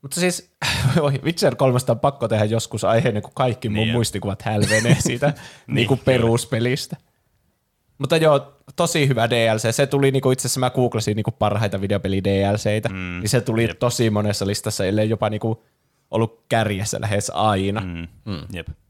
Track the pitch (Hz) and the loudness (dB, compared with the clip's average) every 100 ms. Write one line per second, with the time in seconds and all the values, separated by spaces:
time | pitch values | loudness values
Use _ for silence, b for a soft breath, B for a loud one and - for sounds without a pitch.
0 | 139 - 180 175 - _ - - 127 151 | -8 -2 -2 -2 -10 _ -4 0 2 2
1 | 143 139 139 170 151 - 135 123 131 113 | 2 0 -2 0 0 2 2 2 0 0
2 | 143 139 110 110 107 113 - 113 95 113 | 0 -2 -2 0 2 0 -2 -2 2 2
3 | 123 104 - - 131 110 117 104 110 120 | 2 -2 -6 -2 -2 -2 -4 -2 0 0
4 | 113 98 101 98 113 107 104 110 117 127 | -2 -4 -6 -6 -4 0 2 2 4 2
5 | - 123 143 147 B B - 135 120 131 | 2 0 -2 -2 B B -4 -2 0 0
6 | - 127 113 117 - 113 120 135 - - | 2 2 4 0 0 -2 0 -2 -6 -14
7 | _ _ _ _ _ _ _ _ _ _ | _ _ _ _ _ _ _ _ _ _
8 | 139 165 160 143 139 _ - - 170 165 | 0 4 6 4 2 _ -20 -4 0 2
9 | 139 120 117 120 113 110 113 113 139 143 | 2 2 2 2 2 2 0 0 0 2
10 | 139 131 131 127 123 - 127 127 123 110 | 2 2 2 0 -2 0 0 2 0 0
11 | 104 107 107 - 104 104 107 98 98 101 | -2 -2 -2 0 0 0 -2 -2 -2 -2
12 | 104 98 95 98 98 104 107 107 101 95 | 0 -2 0 2 2 0 0 -2 -2 -6
13 | 90 87 104 123 - 113 117 85 120 - | -8 -4 0 0 0 0 0 0 -2 2
14 | 117 104 104 101 98 104 - - 104 104 | 0 2 0 -2 -2 -2 -4 -4 -2 0
15 | 107 110 107 107 117 110 _ _ _ _ | 0 0 -2 -2 -4 -4 _ _ _ _
16 | _ - 113 - _ 117 104 98 104 101 | _ -2 -2 -4 _ 0 0 -2 -4 -4
17 | 110 101 - - 107 98 98 104 95 85 | -2 -2 -2 0 0 2 0 -4 -6 -8
18 | 85 - - 87 76 90 82 76 | -10 -14 -10 -10 -10 -12 -12 -16